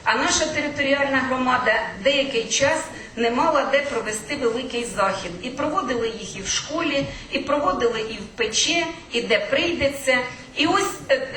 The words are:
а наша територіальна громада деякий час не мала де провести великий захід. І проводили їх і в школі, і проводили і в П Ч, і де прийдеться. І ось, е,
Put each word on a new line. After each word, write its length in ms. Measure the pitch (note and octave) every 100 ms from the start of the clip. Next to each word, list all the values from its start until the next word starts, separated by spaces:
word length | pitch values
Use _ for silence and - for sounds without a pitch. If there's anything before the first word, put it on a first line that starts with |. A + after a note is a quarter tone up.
а 120 | - B3+
наша 300 | E4 E4+ D#4
територіальна 720 | D4+ C#4+ C#4+ C#4 C#4 C#4 C4+
громада 560 | B3+ B3+ B3+ B3 - A3+ A3 -
деякий 420 | A3+ C#4 C4+ A#3 -
час 320 | - C#4 D#4+ - - - -
не 160 | A#3
мала 340 | B3 D#4+ D4+ C4
де 80 | C#4+
провести 560 | C#4 A#3+ G#3+ G#3+ - C#4+
великий 500 | A#3+ A#3 B3 A#3+ A3+
захід. 460 | G#3 F#3+ - F3+ E3+
І 60 | B3+
проводили 600 | C#4 D4+ F#4 B3+ A#3+ A3+
їх 260 | G#3 F#3+ G3+
і 60 |
в 60 | F#3+
школі, 580 | - - D#4 E4 C#4 C#4 - -
і 80 | -
проводили 600 | - G3 G3 - A#3 A3
і 140 | A3
в 120 | G#3+ F#3+ -
П 140 | A3
Ч, 360 | - D4 E4+ E4 - -
і 100 | A#3
де 180 | G3 G#3
прийдеться. 800 | - C#4+ E4+ - C4+ - C4 B3+ B3 - - -
І 120 | D#4
ось, 240 | F#4+ G4 - -
е, 180 | C4+ -